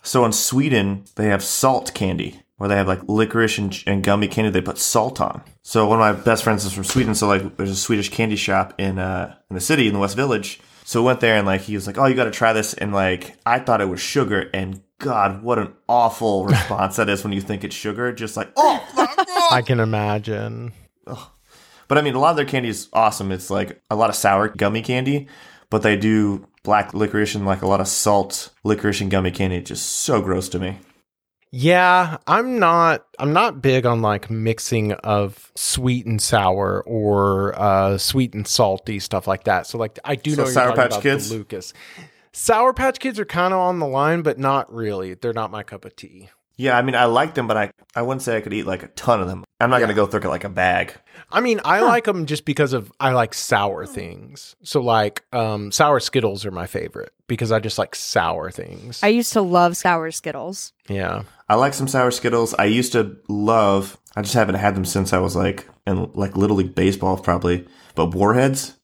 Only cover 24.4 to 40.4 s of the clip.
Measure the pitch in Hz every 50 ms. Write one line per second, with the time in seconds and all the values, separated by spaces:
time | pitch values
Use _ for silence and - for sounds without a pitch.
24.4 | 104 110 - - 107 101 107 113 113 - 127 127 131 135 143 147 139 - - -
25.4 | - - - - _ _ - 110 - 110 104 101 104 110 110 107 104 104 98 95
26.4 | - _ _ _ _ - 104 104 101 - - 101 107 104 - 107 104 101 - 107
27.4 | 101 98 95 95 95 95 98 95 95 98 - - - 107 104 101 92 - - -
28.4 | - - _ _ _ 104 107 104 - 104 98 - 104 95 98 95 92 92 90 -
29.4 | 98 92 92 87 85 - - - - - - - - - 135 107 92 92 92 90
30.4 | 92 - - 90 92 92 98 95 - _ _ _ _ _ _ _ _ _ _ _
31.4 | _ _ - 127 127 165 175 180 180 180 180 180 180 160 160 - _ - 160 208
32.4 | 240 254 254 233 190 165 170 170 170 165 156 - _ _ - - 135 143 151 175
33.4 | 220 233 160 139 127 135 131 131 127 123 120 113 113 107 104 98 - - 113 110
34.4 | 110 113 113 - - - 127 113 107 104 101 - - 107 107 101 101 98 98 -
35.4 | - - _ - - - - - 127 127 123 123 95 113 113 104 - - - 107
36.4 | 98 92 92 98 98 95 95 98 - - 117 113 107 104 101 101 98 101 98 95
37.4 | 98 101 - - 101 104 98 98 98 98 101 95 - - - 135 127 117 - 104
38.4 | 101 - - - 120 101 95 95 _ - 107 98 - - - 95 - 98 95 92
39.4 | _ 110 98 90 - - - 117 113 107 _ - - - 143 127 - 151 151 147